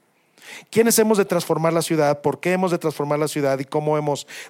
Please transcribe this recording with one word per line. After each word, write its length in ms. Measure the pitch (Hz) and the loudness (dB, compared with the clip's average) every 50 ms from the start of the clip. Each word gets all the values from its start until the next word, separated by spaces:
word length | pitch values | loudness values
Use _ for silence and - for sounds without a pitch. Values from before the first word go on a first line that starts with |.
| _ _ _ _ _ _ _ _ - - - - - _ | _ _ _ _ _ _ _ _ -20 -20 -20 -20 -16 _
¿Quiénes 280 | - 214 226 233 220 226 | 2 2 4 4 4 4
hemos 180 | 220 220 220 | 4 4 4
de 80 | 202 196 | 2 2
transformar 480 | - 180 175 - - 160 156 160 165 165 | 2 0 -2 0 0 -2 0 0 0 2
la 80 | 165 | 0
ciudad? 400 | 160 - 170 156 147 143 143 143 | 0 0 0 2 2 2 2 0
¿Por 180 | - 147 135 - | 0 -2 -2 -2
qué 140 | - 175 185 | -2 -2 0
hemos 180 | 185 190 180 | 0 0 0
de 60 | 170 | 0
transformar 400 | 165 - 156 - - 147 147 147 | 0 -2 -2 -4 -2 -2 -2 0
la 100 | 147 156 | 0 -2
ciudad? 320 | 147 - 151 139 135 135 135 | -2 -2 -2 0 0 0 -2
¿Y 60 | 139 | -4
cómo 320 | - - 151 151 151 151 | -4 -4 -4 -2 0 -2
hemos 300 | 151 151 147 143 - - - - - - | 0 0 -2 -4 -4 -6 -12 -16 -18 -18